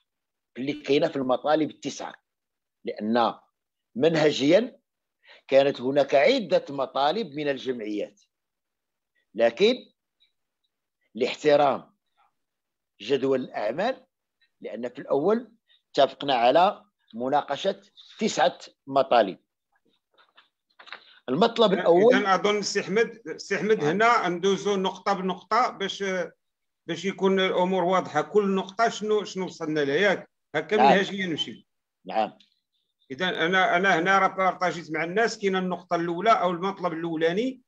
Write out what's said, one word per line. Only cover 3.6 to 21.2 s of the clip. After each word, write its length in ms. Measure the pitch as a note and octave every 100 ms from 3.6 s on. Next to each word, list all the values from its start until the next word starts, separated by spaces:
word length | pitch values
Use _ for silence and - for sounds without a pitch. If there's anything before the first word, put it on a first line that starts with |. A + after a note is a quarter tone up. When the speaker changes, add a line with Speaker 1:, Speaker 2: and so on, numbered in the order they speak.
| _ _ _ A#2
Speaker 1:
منهجيًا 840 | D3+ D#3+ D3+ B2+ C#3 F3+ B3 - _ _ _ _ _ - -
كانت 340 | C3+ C#3 C3+
هناك 340 | B2+ C#3+ C3+ C#3+
عدة 500 | D#3 C4+ F3+ F3+ -
مطالب 580 | C#3 B2+ C3+ C#3 F#3 G3 C#3
من 140 | D3
الجمعيات، 720 | C3 A#2 B2 G#2+ G#2 F#2 _ _ _ _ _ _ _ _ _ _ _ _ G#2
لكن 400 | A#2 A#2 G#3 B3 - _ _ _ _ _ _ _ _ _ _ _ _ G#2+
لاحترام 800 | A#2+ - D3+ C#3+ C#3+ A#2 - _ _ _ _ _ _ _ _ _ _ -
جدول 400 | G2+ C3+ C3+ C3+
الأعمال، 640 | B2+ - G#2+ C3+ A3 C4 _ _ _ _ _ _
لأن 280 | - G#2+ A#2+
في 100 | -
الأول 560 | - C#3+ E3 A3 B3 _ _ _ _
اتفقنا 420 | - C3+ - C#3 B2+
على 500 | A#2+ D3+ F#3 - _ _ _
مناقشة 680 | A2 B2+ C#3+ - F3+ G3 G3 _ - - -
تسعة 400 | G#3+ - E3+ - - _ -
مطالب. 520 | C3+ C3 B2 G2 E2+ _ _ _ _ _ _ _ _ _ _ _ _ _ - - - _ -